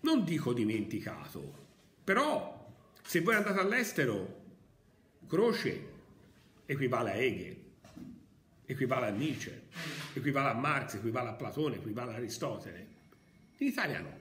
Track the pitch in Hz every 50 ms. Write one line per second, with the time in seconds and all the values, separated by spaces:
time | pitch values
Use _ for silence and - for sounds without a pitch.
0 | - 294 320 269 190 160 170 - - 123 120 120 110 107 113 110 101 - 113 101
1 | - 92 87 - 73 - - - 71 71 - - - - - - - - - -
2 | - - 196 233 285 302 269 - - - - - - - - - - - - -
3 | - - - 170 165 196 226 208 202 208 196 196 185 196 220 254 240 - - -
4 | 143 120 107 98 92 90 - - - - - - - - - _ _ _ _ _
5 | _ _ _ - - - - 170 220 240 - - - 127 - - - - - -
6 | - - - - - - - - - - - - - - 139 139 135 123 123 117
7 | 117 101 98 107 127 131 98 - 90 80 - - - - - - _ - - -
8 | - - - - - - - - _ _ - - - - 131 - 135 117 127 123
9 | 123 107 98 104 143 156 127 - - - - - - - - - - - - -
10 | 151 - - 123 117 143 135 139 139 135 110 117 135 147 147 139 - - - 101
11 | 107 117 113 127 123 120 - - 135 107 - 143 156 147 113 - - 113 104 120
12 | 120 123 110 117 123 104 - - - 139 107 - - - 85 87 98 - - -
13 | - - - - - - - - - - - - 277 277 240 254 208 160 127 -
14 | - 78 - -